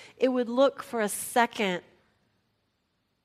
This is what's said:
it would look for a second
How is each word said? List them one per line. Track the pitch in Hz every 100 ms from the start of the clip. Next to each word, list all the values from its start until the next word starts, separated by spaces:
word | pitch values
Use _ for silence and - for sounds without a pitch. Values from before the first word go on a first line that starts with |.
| - -
it | 262
would | 254 233
look | 240 277 277
for | - 233
a | 208
second | - - 247 233 - 196 180 - _ _ _ _ _ _ _ _ _ _ _ _ _